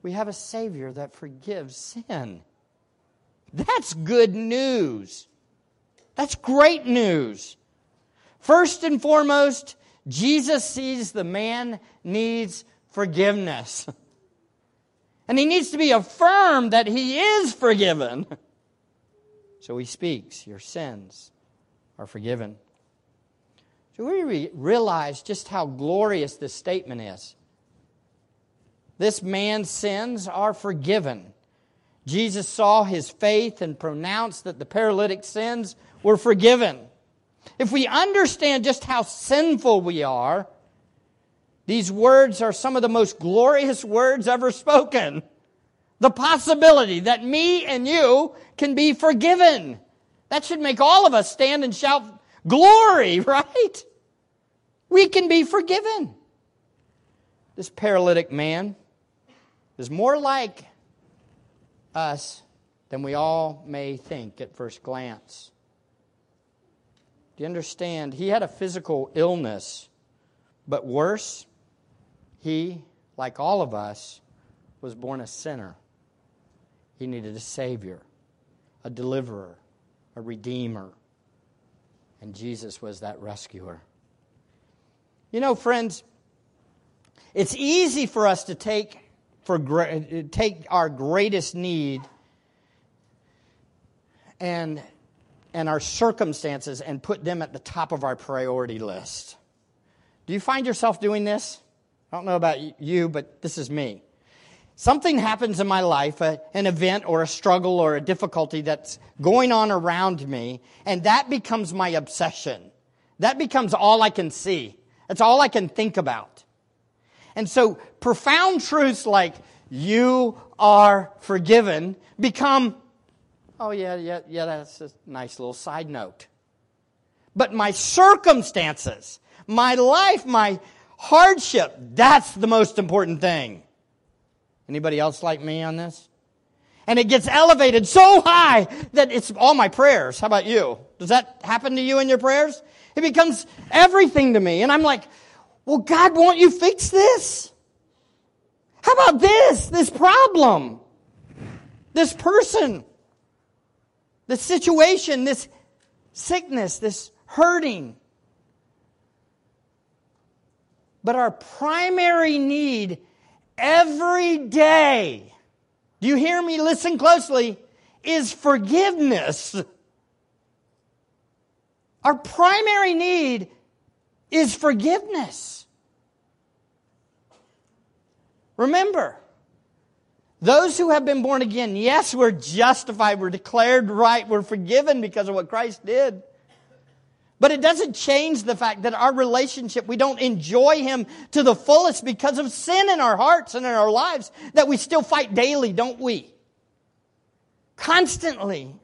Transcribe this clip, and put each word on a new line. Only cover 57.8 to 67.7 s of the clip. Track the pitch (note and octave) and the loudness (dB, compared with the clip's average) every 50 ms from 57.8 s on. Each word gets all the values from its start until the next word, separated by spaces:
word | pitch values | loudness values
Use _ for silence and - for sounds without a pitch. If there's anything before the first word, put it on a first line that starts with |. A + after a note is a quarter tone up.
| G#3+ G#3+ G3+ F#3 F3+ F3 F3 E3 E3 E3+ | -2 0 0 2 2 4 2 2 0 -2
man | C#3+ C#3+ D3+ D#3 D#3+ E3+ G3 G#3 G3 _ _ _ _ _ _ _ _ _ _ _ _ _ _ _ _ _ _ _ _ - | -6 -6 -4 -4 -4 -6 -8 -10 -12 _ _ _ _ _ _ _ _ _ _ _ _ _ _ _ _ _ _ _ _ -16
is | B2+ A#2+ | -14 -10
more | D3 E3+ G#3+ B3+ C#4+ D4 | -6 -2 0 0 0 0
like | C#4+ C#4 C4+ C4+ B3 G#3 - - - _ _ _ _ _ _ _ _ _ _ _ _ _ _ _ _ _ _ _ _ _ _ _ _ _ _ | -2 -2 -2 -4 -4 -8 -12 -18 -20 _ _ _ _ _ _ _ _ _ _ _ _ _ _ _ _ _ _ _ _ _ _ _ _ _ _
us | D#3+ D#3+ D3+ C#3+ C#3+ - - - - _ _ _ _ _ _ _ _ _ _ | -8 -6 -6 -8 -10 -12 -18 -20 -20 _ _ _ _ _ _ _ _ _ _
than | - C3+ C#3 | -14 -12 -10
we | C#3 C#3+ | -8 -6
all | D3 D#3 D#3+ D#3+ E3 D#3+ D#3 D3+ C#3+ - D3 | -4 -4 -4 -2 -4 -4 -6 -10 -14 -18 -16
may | D3 C#3+ C#3 C#3 C#3 C3 | -14 -12 -12 -12 -12 -14
think | _ - E3 C#3 A#2 G#2+ G2+ _ | _ -16 -16 -16 -16 -18 _ _
at | - - _ | -20 -20 _
first | _ B2 A#2 - - _ | _ -16 -16 -16 -18 _
glance. | C3+ B2+ B2+ C3 A#2+ A2 G#2 _ _ - - - _ _ _ _ _ _ _ _ _ _ _ _ _ _ _ _ _ _ _ _ _ _ _ _ _ _ _ _ _ _ _ _ _ _ _ _ _ _ | -14 -12 -12 -12 -14 -16 -20 _ _ -20 -20 -20 _ _ _ _ _ _ _ _ _ _ _ _ _ _ _ _ _ _ _ _ _ _ _ _ _ _ _ _ _ _ _ _ _ _ _ _ _ _
Do | _ D3 | _ -14
you | D#3+ | -12
understand? | F3 F3 D#3 - | -10 -12 -12 -14